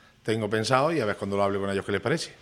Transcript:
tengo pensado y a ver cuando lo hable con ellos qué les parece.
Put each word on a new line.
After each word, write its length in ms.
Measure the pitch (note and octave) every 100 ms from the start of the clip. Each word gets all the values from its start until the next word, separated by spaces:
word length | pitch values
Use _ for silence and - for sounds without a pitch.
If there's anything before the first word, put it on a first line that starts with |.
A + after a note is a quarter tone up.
| - _
tengo 260 | - A2+ G#2+
pensado 420 | A2 A2 C3 D3+
y 80 | E3
a 60 | G#2+
ver 100 | G2
cuando 200 | G2 G2
lo 80 |
hable 160 | G2+ G2
con 100 | G2
ellos 160 | G2 G2
qué 60 |
les 100 | G2
parece. 300 | A#2 E3 - -